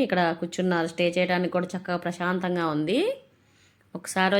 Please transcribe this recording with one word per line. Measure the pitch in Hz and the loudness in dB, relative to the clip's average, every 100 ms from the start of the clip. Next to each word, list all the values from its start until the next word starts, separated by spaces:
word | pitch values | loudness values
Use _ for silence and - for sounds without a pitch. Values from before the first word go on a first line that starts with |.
ఇక్కడ | 233 180 170 165 | 2 4 2 0
కూర్చున్నారు. | 175 - 185 175 165 | -4 -2 0 2 0
స్టే | 170 175 175 | 0 0 2
చేయడానికి | 180 180 180 180 | 2 2 0 -2
కూడా | 180 | -2
చక్కగా | 185 185 175 | -6 -4 -4
ప్రశాంతంగా | 175 175 175 185 180 175 165 | -4 -4 -2 0 0 0 0
ఉంది. | 151 156 240 415 539 - _ _ _ _ _ _ 175 | 0 0 0 0 -4 -10 _ _ _ _ _ _ -14
ఒకసారి | - - 185 202 | -4 0 2 2